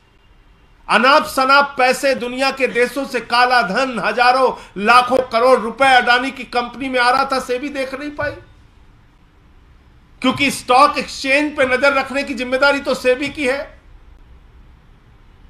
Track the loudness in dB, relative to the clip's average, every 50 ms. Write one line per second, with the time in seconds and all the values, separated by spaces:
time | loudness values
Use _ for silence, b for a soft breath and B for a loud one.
0 | _ _ _ _ _ _ _ _ _ _ _ _ _ _ _ _ -4 0 0 2
1 | 4 4 4 4 2 0 -2 -2 2 4 4 4 4 2 0 0 0 2 2 0
2 | 0 -2 -2 -2 -4 -8 -4 -4 -2 -2 -2 -2 -2 -2 0 0 -2 -2 -2 -6
3 | -6 -6 -6 -8 -4 0 2 2 4 4 4 2 2 0 -2 -2 -2 -2 -4 -4
4 | -4 -2 0 2 2 4 4 4 2 0 0 -4 -12 -14 -10 -4 2 4 4 4
5 | 4 2 0 -2 -2 0 0 2 4 4 4 2 0 -4 -2 0 2 4 4 4
6 | 4 2 0 0 0 -4 -8 -10 -10 -6 -4 -4 -4 -6 -8 -10 -8 -4 -2 0
7 | 2 2 2 0 0 -2 -4 -4 -4 -4 -6 -6 -6 -8 -6 -6 -8 -8 -8 -10
8 | -12 -12 -10 -8 -8 -8 -10 -12 -20 -20 -20 _ -20 -20 _ _ -20 -20 _ _
9 | _ _ _ _ _ _ _ _ _ _ _ -20 _ _ -20 _ _ _ _ _
10 | _ _ _ -4 -2 -2 -2 0 -2 -4 -4 -4 -2 2 4 6 6 4 2 -2
11 | -8 -8 -10 -8 -4 0 0 0 0 -2 0 -2 0 0 0 2 2 2 2 0
12 | -4 -4 -6 -6 -6 -6 -6 -8 -6 -4 -2 2 2 2 0 0 -2 -4 -4 -2
13 | 0 -2 0 0 -2 -8 -6 -4 -4 -2 -2 -4 -6 -12 -16 -20 _ -20 -20 -20
14 | -20 -20 -20 -20 -20 -20 -20 -20 _ -20 _ -20 -20 -20 -20 -20 _ _ -20 _
15 | _ _ _ _ _ _ _ -20 -20